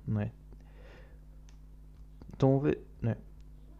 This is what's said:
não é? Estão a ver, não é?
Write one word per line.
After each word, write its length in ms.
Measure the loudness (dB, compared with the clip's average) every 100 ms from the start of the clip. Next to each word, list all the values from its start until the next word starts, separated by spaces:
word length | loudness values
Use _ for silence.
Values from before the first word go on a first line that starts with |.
| 0
não 140 | 0
é? 120 | 0 -4 -14 -16 -18 -18 -18 -18 -18 -18 -18 -18 -18 -18 -18 -18 -18 -18 -18 -16 -14
Estão 240 | 6 8 8
a 20 |
ver, 220 | 6 2 -2 -2
não 100 | 0
é? 60 | 0 -4 -16 -16 -18 -18 -2